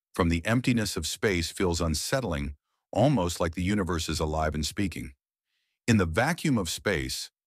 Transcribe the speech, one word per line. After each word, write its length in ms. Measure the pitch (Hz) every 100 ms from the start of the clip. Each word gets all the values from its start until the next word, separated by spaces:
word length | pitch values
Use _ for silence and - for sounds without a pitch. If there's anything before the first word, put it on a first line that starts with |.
| _
from 160 | - 87
the 140 | 85 104
emptiness 500 | 123 131 117 104 -
of 100 | 80
space 440 | - 110 87 82
feels 320 | - 95 82
unsettling, 720 | 82 76 - 135 113 73 69 71 _ _ _
almost 500 | 90 131 123 87 -
like 140 | 87
the 80 | 80
universe 460 | 90 104 87 85 -
is 120 | 78
alive 340 | 78 78 78
and 100 | 73
speaking. 480 | 76 - 92 62 64 - _ _ _ _ _ _ -
In 120 | 110
the 80 | 85
vacuum 500 | 90 135 170 165 117
of 140 | 87
space, 600 | - 104 85 65 - - _